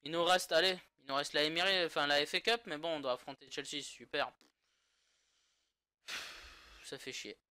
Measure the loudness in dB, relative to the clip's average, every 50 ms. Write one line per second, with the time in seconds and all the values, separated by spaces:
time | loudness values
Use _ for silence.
0 | -6 -4 0 2 4 4 4 4 4 4 4 4 4 4 2 -2 -8 _ _ _
1 | _ -2 -2 -2 -2 0 2 2 2 2 2 2 2 4 4 2 2 2 2 2
2 | 4 4 4 4 4 2 -2 0 2 2 0 0 0 -8 -8 -4 -2 -2 -2 -2
3 | 0 -2 -2 -2 -4 -12 -14 _ -14 -10 -8 -8 -6 -6 -8 -8 -8 -10 -14 -16
4 | -12 _ -2 -2 -2 -2 -4 _ -20 _ _ _ _ _ _ _ _ _ _ _
5 | _ _ _ _ _ _ _ _ _ _ _ _ _ _ _ _ _ _ _ _
6 | _ -12 -12 -10 -10 -12 -16 -18 -18 -20 -20 -20 -20 -20 -20 -20 -14 -14 -14 -10
7 | -10 -10 -10 -8 -10 -10 -14 _ _ _